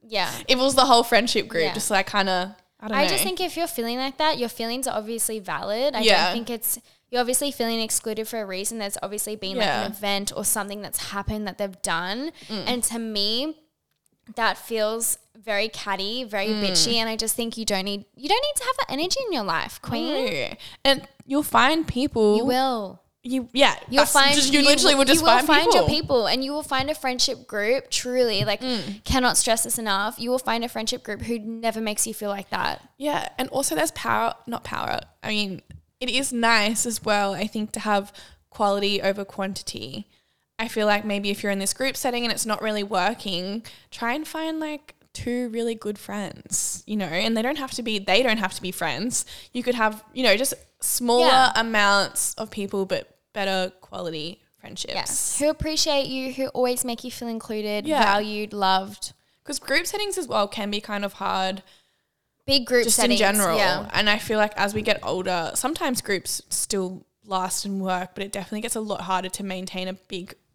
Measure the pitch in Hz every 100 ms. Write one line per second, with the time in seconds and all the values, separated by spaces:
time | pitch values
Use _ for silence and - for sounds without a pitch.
0 | 226 214 165 - - 262 269 262 254 233
1 | 233 240 240 220 - 165 156 - - 196
2 | 196 208 196 180 185 - _ _ 214 262
3 | 294 - 381 370 359 320 339 - 233 247
4 | 269 - 311 294 233 - 226 247 262 220
5 | 214 226 226 220 185 151 - 214 277 240
6 | 226 185 180 214 226 233 - - _ _
7 | _ 247 240 254 285 269 226 226 220 -
8 | 226 214 220 226 202 185 214 226 202 -
9 | 196 208 214 220 190 233 202 123 - 220
10 | 202 202 202 - 202 220 202 208 196 -
11 | - 202 202 214 208 180 202 185 - 165
12 | 180 220 302 - - 214 160 247 240 233
13 | 226 208 202 233 302 311 _ _ _ _
14 | _ _ - 226 226 - - 226 214 226
15 | 226 - _ 226 214 202 220 214 202 196
16 | 196 240 240 208 196 214 202 180 233 233
17 | 226 220 226 - 233 226 220 196 196 202
18 | - - 285 440 587 571 494 508 - 269
19 | 359 539 494 294 196 160 - - - 233
20 | 254 285 247 156 120 - - - 277 262
21 | - _ - 277 285 226 254 320 311 240
22 | 277 226 214 214 254 247 262 240 190 180
23 | _ _ 247 262 233 254 262 - - 247
24 | - 285 277 285 269 285 285 294 349 277
25 | 269 330 320 247 302 294 339 - - 311
26 | 320 262 202 247 269 294 302 262 277 302
27 | 262 254 269 247 - 208 208 262 - -
28 | 247 254 240 196 208 208 254 233 170 202
29 | - 254 247 - - 226 240 240 220 196
30 | 214 240 233 254 240 226 233 226 220 247
31 | - 302 220 233 214 226 226 220 220 214
32 | - 208 208 202 190 190 185 - - _
33 | 285 285 - - 262 262 285 311 320 -
34 | 233 220 226 - - 233 - - - -
35 | - _ - 214 202 180 _ - _ _
36 | 254 247 269 240 226 226 208 226 240 220
37 | 214 208 196 190 208 220 214 226 214 202
38 | 196 - - _ _ - 208 202 202 202
39 | 190 202 196 - 190 190 - - 123 208
40 | - _ _ _ _ - 226 220 208 208
41 | 214 202 202 196 208 196 190 - 262 262
42 | 269 240 240 202 226 208 220 208 202 202
43 | 185 240 - 175 185 214 - - _ -
44 | 233 269 311 320 320 320 311 294 - _
45 | _ - 240 240 247 226 233 220 208 208
46 | - 208 196 - - - - - - 208
47 | 180 165 220 226 240 294 262 - 233 208
48 | 202 190 254 226 190 - 180 - 160 131
49 | 233 226 - - - 247 240 240 220 214
50 | - - 254 226 277 - - _ - -
51 | 240 240 311 262 254 220 226 220 202 202
52 | 190 - - - 220 - 196 202 190 185
53 | - _ _ 214 196 190 185 _ - 190
54 | 175 160 156 196 _ _ - 185 - -
55 | - - - - 294 311 311 311 320 285
56 | 254 262 262 254 262 - 247 247 254 233
57 | 254 - 233 226 - 214 208 208 285 294
58 | 208 202 214 208 208 208 190 190 196 208
59 | - - _ _ - 277 - 285 349 415
60 | 415 370 262 220 202 220 208 202 - 202
61 | 202 - 190 190 190 196 - _ _ _
62 | _ _ _ _ - 277 233 247 226 220
63 | 240 233 202 208 190 165 190 180 - -
64 | 208 214 - 214 214 - 208 214 214 202
65 | - 180 185 180 160 - 254 330 311 247
66 | - 190 - - _ - - 196 185 185
67 | _ _ 208 190 185 - 202 196 190 180
68 | 185 - 196 202 185 214 226 226 214 190
69 | 180 185 185 - 196 185 185 185 185 190
70 | _ 190 185 - _